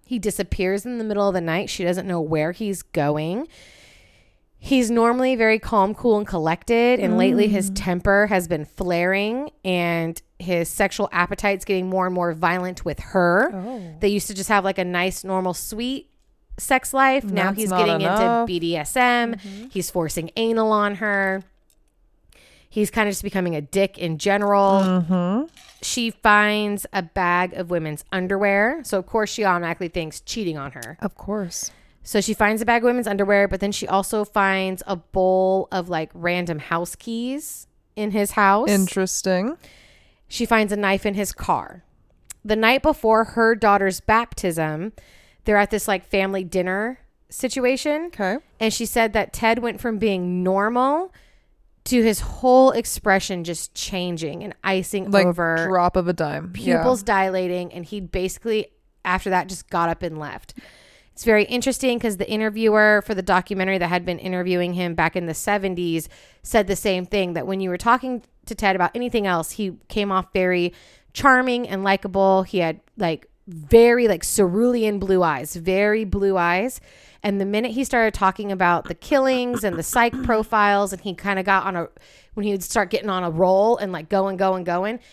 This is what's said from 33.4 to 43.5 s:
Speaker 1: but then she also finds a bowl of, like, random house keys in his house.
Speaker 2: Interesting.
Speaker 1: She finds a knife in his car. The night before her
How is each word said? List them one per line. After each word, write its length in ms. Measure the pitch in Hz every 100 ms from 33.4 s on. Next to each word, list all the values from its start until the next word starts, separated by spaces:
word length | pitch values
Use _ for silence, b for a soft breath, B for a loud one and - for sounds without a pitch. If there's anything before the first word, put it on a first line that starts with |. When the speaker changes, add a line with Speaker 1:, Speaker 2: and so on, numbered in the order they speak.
| 196
Speaker 1:
but 120 | 190
then 120 | 196
she 140 | 202 -
also 360 | 196 190 214
finds 580 | 208 214 196 190 190 185 -
a 100 | 180
bowl 720 | - 190 185 185 190 190 -
of, 160 | 190 175
like, 220 | 165 156
random 440 | 175 175 180 170 156
house 360 | - 170 175
keys 720 | - 233 226 247 285 - - - _ _ -
in 140 | 214
his 200 | 208 202
house. 380 | 220 196 202 214
Speaker 2:
Interesting. 880 | 196 185 190 185 - 190 180 226 330 b b b b b b -
Speaker 1:
She 180 | - 233
finds 260 | 220 208
a 40 | 208
knife 280 | 196 196
in 100 | 208
his 180 | 202 190
car. 500 | - - 139 - 175 _ _ _ _ - -
The 120 | 208 214
night 260 | 220 269
before 420 | 302 - 220 220
her 300 | 220 233 226